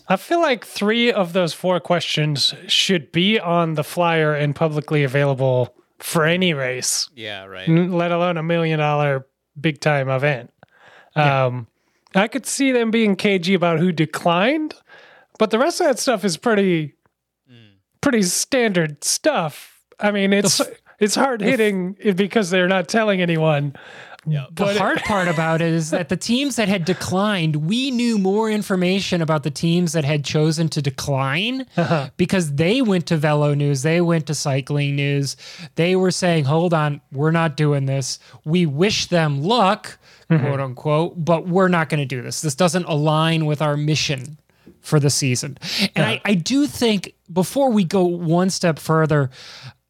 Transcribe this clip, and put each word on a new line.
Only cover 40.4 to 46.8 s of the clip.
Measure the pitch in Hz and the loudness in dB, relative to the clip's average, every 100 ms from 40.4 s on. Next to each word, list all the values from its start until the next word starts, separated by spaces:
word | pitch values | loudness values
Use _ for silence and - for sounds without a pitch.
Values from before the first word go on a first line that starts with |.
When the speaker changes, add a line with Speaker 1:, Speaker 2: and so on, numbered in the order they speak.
| 135 | 2
Speaker 3:
quote | 139 | -2
unquote, | 135 123 151 151 175 175 | -6 -6 -2 0 0 -2
"but | 160 165 185 | 0 0 2
we're | 175 185 | 2 4
not | 175 156 | 2 0
gonna | 156 135 | -2 -2
do | 131 | -6
this. | 123 - | -8 -6
This | 156 - | -4 0
doesn't | 180 185 165 | 2 0 -2
align | 151 151 151 160 160 156 | 0 2 2 2 2 0
with | 147 | 0
our | 151 147 | 0 0
mission." | 147 151 - 135 123 151 _ _ - - | 0 0 -2 -4 -8 -16 _ _ -20 -20
for | - 151 | 0 2
the | 139 | 4
season." | - 139 123 151 - 160 - | 2 0 -2 -4 -10 -8 -4
And | 196 - 214 | -2 0 0
Speaker 1:
Yeah. | |
Speaker 3:
I, | 220 202 | 0 0
I | |
do | 190 156 269 294 | 0 2 0 0
think | - | 0